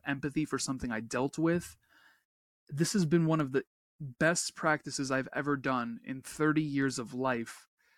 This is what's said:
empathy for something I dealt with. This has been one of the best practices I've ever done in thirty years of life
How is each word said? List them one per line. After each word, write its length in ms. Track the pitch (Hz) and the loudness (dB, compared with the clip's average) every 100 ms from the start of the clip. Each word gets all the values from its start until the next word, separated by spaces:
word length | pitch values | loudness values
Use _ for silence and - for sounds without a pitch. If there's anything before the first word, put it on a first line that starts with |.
| - | -6
empathy 400 | 139 147 143 151 | -4 -2 -2 0
for 140 | 131 | -2
something 320 | - 131 123 | -2 -4 -4
I 80 | 110 | -4
dealt 400 | 113 123 139 - | -2 0 0 2
with. 360 | 165 170 - - _ _ _ _ _ _ _ _ - | 2 2 -2 -14 _ _ _ _ _ _ _ _ -8
This 240 | 143 165 | -2 0
has 120 | 214 165 | 2 4
been 200 | 170 160 | 4 4
one 160 | 160 | 2
of 100 | 143 | 2
the 120 | 135 - _ _ - | 0 -2 _ _ -14
best 560 | 143 120 156 170 - - | -10 0 2 2 -2 -2
practices 560 | 165 151 - 135 135 | 0 0 -2 -4 -2
I've 180 | 135 131 | 0 -2
ever 240 | - 143 143 | -4 0 0
done 420 | 135 131 117 117 - | 0 -2 -2 -6 -10
in 160 | 131 | -10
thirty 400 | - - 151 147 | -10 0 2 4
years 380 | 156 139 135 131 | 2 2 0 0
of 140 | 113 | -6
life 540 | 123 131 120 113 - - _ _ | -2 0 0 -4 -10 -20 _ _